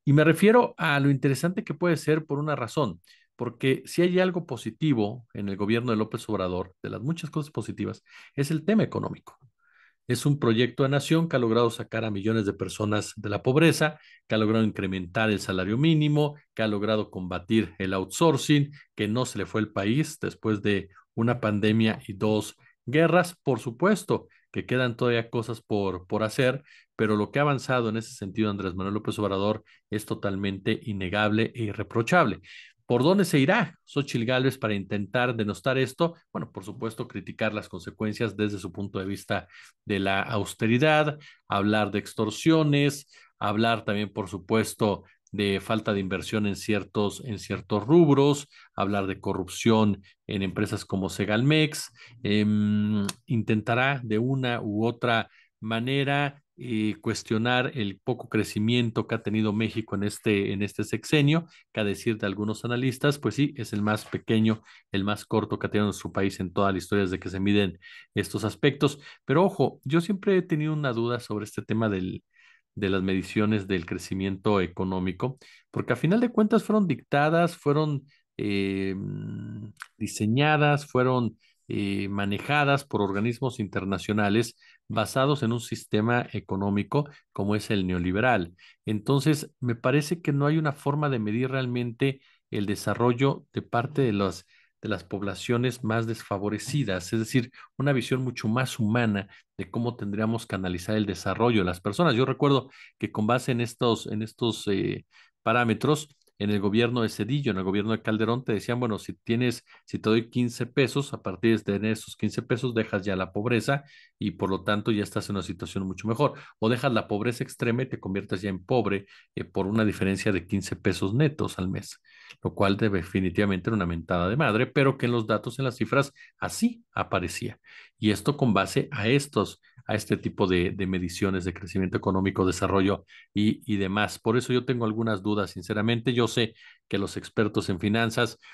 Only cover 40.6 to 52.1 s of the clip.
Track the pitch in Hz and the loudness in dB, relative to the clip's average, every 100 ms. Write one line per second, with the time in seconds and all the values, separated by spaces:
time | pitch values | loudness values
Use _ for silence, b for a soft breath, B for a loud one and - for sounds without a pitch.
40.6 | 110 123 156 151 151 147 B B - 101 | 2 4 4 4 2 -4 B B -4 0
41.6 | 101 107 104 101 - - 107 - 160 160 | 2 2 0 -2 -6 -4 -4 0 2 4
42.6 | 147 143 143 143 - b b - 101 104 | 4 4 2 -2 -14 b b -6 -2 2
43.6 | 117 113 107 101 104 110 92 95 87 110 | 2 2 0 -2 -2 -6 -8 -8 0 0
44.6 | 101 - 110 92 b b - 101 101 98 | 0 0 0 0 b b -10 -2 0 0
45.6 | - 110 110 101 95 95 82 110 104 87 | 0 -2 0 -2 -2 -4 -2 -2 -2 -4
46.6 | - 104 95 - 101 - 131 98 - 95 | -2 -2 -2 -2 -2 -4 -10 -8 -6 -8
47.6 | - 104 104 170 156 139 143 143 - B | -2 -2 4 6 8 8 6 2 -4 B
48.6 | B - 98 101 95 95 101 92 92 - | B -4 0 0 -2 -4 -4 -4 -6 0
49.6 | 117 110 107 95 B B - 101 95 90 | 4 6 4 2 B B -6 -4 -2 -2
50.6 | 104 104 - 95 92 - 101 107 135 156 | -2 -4 -4 -4 -2 -2 0 2 4 4
51.6 | 151 151 - B B | 2 -2 -12 B B